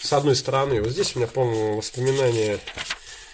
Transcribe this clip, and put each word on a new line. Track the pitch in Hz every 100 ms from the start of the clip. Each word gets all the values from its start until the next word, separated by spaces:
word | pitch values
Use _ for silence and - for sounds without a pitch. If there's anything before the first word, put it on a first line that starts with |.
с | -
одной | 143 143
стороны. | 127 - 135 139 113
Вот | 113
здесь | 160 190
у | 127
меня, | 113
по-моему, | 131 120 110 110 107
воспоминания | - 123 131 135 127 113 107 98 - - - - - - -